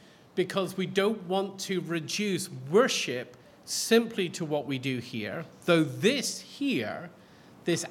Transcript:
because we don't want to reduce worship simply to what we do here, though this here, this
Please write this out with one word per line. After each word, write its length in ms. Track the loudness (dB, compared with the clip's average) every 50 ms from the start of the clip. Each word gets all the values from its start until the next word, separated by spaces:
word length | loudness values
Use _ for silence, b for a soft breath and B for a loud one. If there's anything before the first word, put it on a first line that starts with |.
| B B B B B B -2
because 420 | 0 0 0 0 0 -2 0 -2
we 100 | -2 -4
don't 360 | 0 2 2 2 2 2 -2 -2
want 340 | -2 0 0 0 -2 -4 -8
to 200 | -6 -4 -2 -2
reduce 680 | -2 -2 -4 -4 -4 -4 -4 -2 0 0 0 0 -2 -6 -10 -10 -2 4
worship 680 | 4 6 6 4 2 -2 -2 -2 -4 -4 -6 -10 -14 B B B B B B
simply 640 | -6 -4 -4 2 4 4 4 4 2 0 -2 -2 -2
to 140 | -2 -4 -2
what 220 | -2 -2 -2 0
we 120 | -2 -2 -2
do 200 | 0 -2 -2 -2
here, 460 | -4 -6 -6 -6 -4 -4 -6 -6 -8 -10 -16 -2 4
though 180 | 6 6 6 6
this 560 | 2 0 2 2 2 2 2 0 -4 -6 -8
here, 720 | -10 -14 -8 -4 -2 0 0 0 0 -2 -6 -8 -10 -12 B B B B B B B B B B -2
this 200 | 0 0 0 0 2